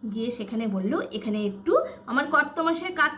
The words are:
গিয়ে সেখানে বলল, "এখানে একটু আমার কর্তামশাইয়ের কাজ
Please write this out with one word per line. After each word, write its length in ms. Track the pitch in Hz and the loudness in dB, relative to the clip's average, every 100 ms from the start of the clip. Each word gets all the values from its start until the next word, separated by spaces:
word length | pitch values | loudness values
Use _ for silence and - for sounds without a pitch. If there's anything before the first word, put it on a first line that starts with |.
| 226 | -6
গিয়ে 180 | 208 233 | -4 -4
সেখানে 360 | 240 202 226 226 | -4 -4 -2 0
বলল, 320 | 190 190 330 - | 0 2 0 -2
"এখানে 340 | 220 214 214 208 | -6 -2 0 -2
একটু 320 | 196 - 494 - - - | -2 2 2 2 -8 -2
আমার 220 | 247 294 | 0 4
কর্তামশাইয়ের 680 | 294 294 - 330 330 359 349 | 2 2 0 0 0 -2 2
কাজ 160 | 302 | 0